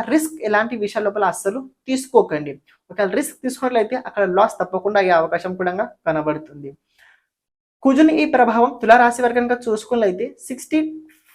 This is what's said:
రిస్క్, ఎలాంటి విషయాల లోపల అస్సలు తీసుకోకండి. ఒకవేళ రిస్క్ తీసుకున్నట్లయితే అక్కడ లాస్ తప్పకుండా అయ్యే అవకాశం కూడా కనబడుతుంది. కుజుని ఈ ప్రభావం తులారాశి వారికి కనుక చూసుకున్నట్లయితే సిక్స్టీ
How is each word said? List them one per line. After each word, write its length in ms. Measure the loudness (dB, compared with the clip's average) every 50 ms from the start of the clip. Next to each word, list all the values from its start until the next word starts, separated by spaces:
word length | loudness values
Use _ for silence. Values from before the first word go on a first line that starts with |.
| -2 0 0
రిస్క్, 240 | 0 0 -2 -8 -8 -4 0
ఎలాంటి 240 | 0 0 0 -2 -4
విషయాల 280 | -6 -6 -4 -4 -4 -4 -2
లోపల 160 | -2 0 0 0 -2
అస్సలు 260 | -2 -4 -4 -4 -6 -10 -12 _ _ _
తీసుకోకండి. 680 | -6 -4 -4 -4 2 2 2 2 2 -2 -6 -6 -8 -12 -14 _ _ _ _ _ _
ఒకవేళ 200 | -4 -4 -2 -2 0 -2
రిస్క్ 180 | -4 -4 -10 _ -8
తీసుకున్నట్లయితే 540 | -8 -6 -4 -6 -2 0 0 0 0 -4 -8 -8 -8
అక్కడ 160 | -4 -2 -2 0 4
లాస్ 180 | 4 4 2 2 -4
తప్పకుండా 400 | -6 -4 -4 -4 -4 0 0 2
అయ్యే 140 | 2 4 2 2
అవకాశం 320 | 2 0 -2 -4 -4 -6 -6
కూడా 160 | -4 -4 -4 -2 -4 -6 -8 -8 _ _
కనబడుతుంది. 640 | -4 -2 -2 -2 -2 -4 -4 -8 -14 -18 -16 -16 -16 -18 _ _ _ _ _ _ _ _ _ _ _ _ _ _ _ _ _ _ _ _ _ 0
కుజుని 300 | 2 4 6 6 6 6 2 0
ఈ 20 | 2 4
ప్రభావం 360 | 4 4 4 4 2 2 2 0 -2 4
తులారాశి 400 | 6 6 8 6 4 2 0 -2
వారికి 160 | 0 0 0
కనుక 160 | 0 0 -2 -2 -2
చూసుకున్నట్లయితే 600 | -4 -4 -4 -4 -4 -2 0 0 0 0 -2 -6 -10 -10 _ -14
సిక్స్టీ 320 | -14 -14 -14 -8 -2 -2 -2 -2 -2 -6 -12 -18 -20 _ _ _ _ _